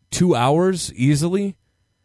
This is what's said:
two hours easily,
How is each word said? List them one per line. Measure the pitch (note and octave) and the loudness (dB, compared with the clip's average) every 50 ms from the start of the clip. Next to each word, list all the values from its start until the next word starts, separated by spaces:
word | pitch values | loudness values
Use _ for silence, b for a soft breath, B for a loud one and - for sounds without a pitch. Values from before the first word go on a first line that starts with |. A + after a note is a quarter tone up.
| _ _ | _ _
two | - - F3 F3+ D3+ | -4 0 0 2 2
hours | A#2 A#2+ C3+ D3 E3 F3+ F#3+ F#3 E3 - - - | 2 2 2 2 2 0 0 -2 -4 -6 -10 -4
easily, | - B2+ C#3+ D3+ C#3+ D#3+ E3+ F#3 G3+ G3+ G3 - _ _ _ _ _ _ _ _ _ | 0 0 2 2 2 0 -2 -2 -2 -4 -4 -8 _ _ _ _ _ _ _ _ _